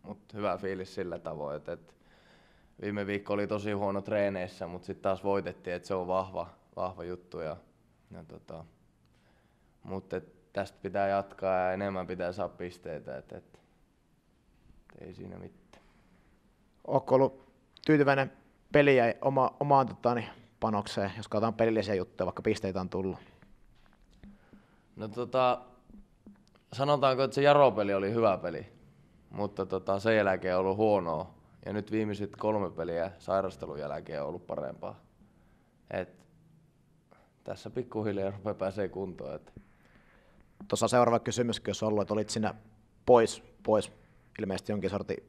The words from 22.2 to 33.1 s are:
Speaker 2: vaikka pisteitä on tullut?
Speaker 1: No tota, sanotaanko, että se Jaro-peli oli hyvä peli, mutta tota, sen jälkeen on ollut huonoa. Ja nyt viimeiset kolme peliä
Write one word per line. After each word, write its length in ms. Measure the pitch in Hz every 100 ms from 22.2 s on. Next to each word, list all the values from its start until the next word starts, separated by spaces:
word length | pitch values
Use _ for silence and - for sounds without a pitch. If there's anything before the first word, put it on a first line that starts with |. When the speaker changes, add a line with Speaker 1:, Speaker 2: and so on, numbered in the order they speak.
Speaker 2:
vaikka 160 | 92 -
pisteitä 400 | 98 101 98 95
on 80 | 90
tullut? 280 | 92 95 87 - - - - - _ - _ _ - - - _ - _ _ _
Speaker 1:
No 120 | - 107
tota, 540 | 113 120 131 127 - - - - - - _ - - _ _ _
sanotaanko, 500 | - 139 147 135 131
että 120 | 135
se 60 | 139
Jaro-peli 520 | 143 143 135 104 101
oli 200 | 98 98
hyvä 240 | 117 110 92
peli, 300 | 85 76 - - - _ - _ _
mutta 360 | - 101 -
tota, 340 | 95 95 - 98
sen 180 | 110 110
jälkeen 380 | 101 92 92
on 60 | 90
ollut 160 | 95 98
huonoa. 560 | 110 101 85 78 - - _ -
Ja 80 | -
nyt 180 | 104 104
viimeiset 440 | 110 107 101 101
kolme 360 | - 107 107 92
peliä 400 | 82 85 85 90